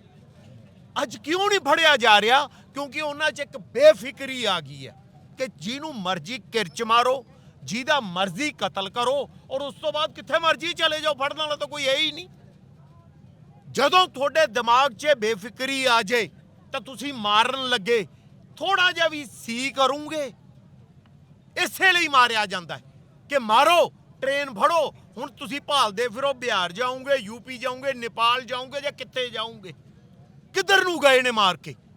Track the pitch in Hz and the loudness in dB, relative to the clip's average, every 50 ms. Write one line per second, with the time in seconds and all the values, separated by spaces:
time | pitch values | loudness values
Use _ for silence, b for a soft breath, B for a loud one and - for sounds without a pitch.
0 | - - _ - - - - - - - - - - - - - - - - - | -20 -20 _ -20 -20 -20 -20 -20 -20 -20 -20 -20 -20 -20 -20 -20 -20 -10 -6 -6
1 | 285 254 190 220 - 277 330 370 392 403 415 381 - 277 311 330 320 311 294 247 | -6 -6 -8 -10 -6 -4 -2 0 0 2 0 2 2 2 4 6 6 6 6 6
2 | 226 233 208 208 196 220 247 277 294 254 B B B B - 269 285 277 240 294 | 6 6 6 6 6 6 4 4 2 0 B B B B -10 -8 -8 -8 -6 -6
3 | 311 294 285 294 311 311 254 254 285 - - 254 175 - - 226 285 311 285 180 | -6 -6 -4 -2 -2 -2 -2 -4 -10 -12 -14 -18 -16 -8 2 6 8 8 8 6
4 | 208 277 220 - 277 262 262 254 233 208 185 170 151 131 147 135 135 117 - - | 2 -12 -12 -10 -10 -8 -6 -4 -2 -2 -2 -2 -4 -8 -14 -16 -16 -18 -18 -20
5 | - - - - - - - - 262 220 - - 151 202 254 285 302 320 285 226 | -20 -20 -20 -20 -20 -16 -10 -8 -8 -8 -8 -10 -10 -8 -8 -8 -8 -10 -8 -6
6 | 180 180 185 175 147 180 247 247 - - - 226 285 - - - 233 220 226 240 | -4 -4 -4 -4 -6 -8 -10 -12 -10 -6 -4 -4 -4 -4 -6 -6 -2 2 4 4
7 | 240 254 262 277 233 - b b b b b b - 127 175 240 262 254 302 285 | 4 4 2 -2 -4 -10 b b b b b b -12 -8 -8 -4 -2 0 0 0
8 | 220 185 175 180 196 202 156 190 294 302 - - 214 185 - 196 190 196 - 240 | 0 -4 -4 -4 -4 -4 -4 -4 -6 -6 -4 -4 -6 -6 -4 -6 -8 -6 -4 -4
9 | 240 247 277 285 240 - - - - - 262 269 285 277 - - - 302 - 302 | -2 -2 -2 -2 -4 -8 -12 -20 -14 -8 -8 -6 -6 -8 -10 -8 -6 -4 -4 -2
10 | 311 311 - 302 - - - 330 330 320 302 233 302 339 339 - 330 320 311 311 | -4 -4 -6 -10 -8 -2 -2 0 2 2 0 0 -2 -6 -4 0 0 0 0 0
11 | 302 311 294 247 269 285 294 302 311 302 294 285 294 262 285 294 277 262 269 294 | -2 -2 -2 0 -2 -4 -2 -4 -4 -4 -4 -6 -6 -8 -6 -4 -2 0 0 0
12 | 311 302 294 311 359 370 - - - - - - _ - - - - - - - | 0 -2 -2 -6 -12 -16 -18 -20 -20 -20 -20 -20 _ -20 -20 -20 -20 -20 -20 -20
13 | - - - - - - - - - - - - - - 127 - 262 294 - 370 | -20 -20 -20 -20 -20 -20 -20 -20 -20 -20 -20 -20 -18 -8 -2 0 2 4 4 4
14 | 370 - - 247 277 294 262 311 320 262 202 247 233 233 233 254 277 285 214 185 | 4 2 0 -4 -2 0 2 2 2 2 0 -2 2 4 4 4 4 2 0 -2
15 | 269 302 294 240 208 214 226 185 185 240 196 - 254 262 269 269 262 254 233 226 | 0 0 0 2 0 -2 -4 -4 -6 -12 -10 -8 -6 -4 -2 0 2 2 2 2
16 | 233 180 247 240 208 - - - - - _ _ - - - 269 208 - 269 202 | 2 0 -2 -2 -2 -4 -8 -16 -20 -20 _ _ -16 -12 -12 -12 -10 -12 -12 -10
17 | 247 285 277 240 208 208 208 214 233 254 254 269 262 254 247 233 185 226 240 226 | -8 -8 -6 -4 -2 2 4 4 4 4 0 -4 -2 -2 -2 -2 0 0 0 0
18 | 180 - b b b b b b - - - - 285 359 392 381 359 370 349 339 | 0 -4 b b b b b b -20 -20 -14 -8 -4 -2 0 2 2 2 2 2
19 | 330 320 311 294 285 208 - - - 226 233 240 262 269 208 262 269 254 277 294 | 0 0 -2 -4 -12 -12 -16 -14 -10 -8 -6 -4 -4 -2 0 2 2 2 2 -2
20 | 302 302 311 311 285 247 - - - - - - - - - - - - _ - | -6 -8 -8 -6 -8 -8 -10 -16 -20 -20 -20 -20 -20 -20 -20 -20 -20 -20 _ -20
21 | - _ - - - - - _ _ _ - - 359 - - - 392 381 359 349 | -20 _ -20 -20 -20 -20 -20 _ _ _ -6 -4 -4 -4 -2 0 2 2 4 2
22 | 339 311 285 262 247 240 233 220 208 190 196 185 170 - 151 127 - - - - | 2 2 4 4 4 4 2 0 -2 -2 -4 -8 -8 -10 -14 -14 -16 -20 -20 -20
23 | - _ _ _ _ - 285 277 240 214 214 240 285 311 349 339 277 - - _ | -20 _ _ _ _ -2 -2 -2 0 2 4 6 6 6 6 4 4 2 0 _
24 | _ _ - - - 262 277 285 285 277 240 190 240 302 339 330 285 196 - - | _ _ -14 -8 -4 -4 -2 -2 -4 -6 -4 0 0 2 2 2 0 -2 -4 -12
25 | - - - 208 269 285 220 - 285 196 262 285 - - 294 277 247 214 196 208 | -20 -20 -14 -14 -14 -14 -14 -14 -12 -10 -10 -8 -6 -2 0 2 2 0 0 -4
26 | 247 247 202 247 277 277 269 247 247 240 220 196 180 175 175 185 254 254 254 262 | -4 -4 -4 -4 -4 -4 -4 -4 -4 -2 -2 -2 -2 -4 -4 -4 -6 -4 -6 -6
27 | 262 277 277 269 208 190 226 240 - 254 254 233 240 254 254 254 262 277 269 247 | -2 -2 -2 -2 -2 -6 -14 -16 -14 -14 -12 -8 -6 -6 -6 -6 -6 -6 -6 -6
28 | 233 233 - 226 226 233 240 254 254 214 254 247 254 262 262 285 277 285 277 - | -8 -8 -4 0 2 2 2 0 -2 -6 -8 -8 -8 -8 -8 -8 -6 -8 -8 -10
29 | 262 208 - 254 254 240 220 226 220 226 226 220 196 180 147 - - - - - | -12 -10 -8 -6 -6 -6 -6 -8 -8 -8 -10 -16 -18 -18 -20 -20 -20 -20 -20 -20
30 | - - - - - - - - - - - 359 392 359 392 381 370 370 349 302 | -20 -20 -20 -20 -20 -20 -20 -20 -14 -6 -4 -2 2 4 4 4 4 2 0 2
31 | 285 277 262 254 254 254 233 220 202 185 175 - - 156 131 - _ - - | 4 6 6 6 4 2 2 2 2 2 2 -2 -6 -16 -16 -18 _ -20 -20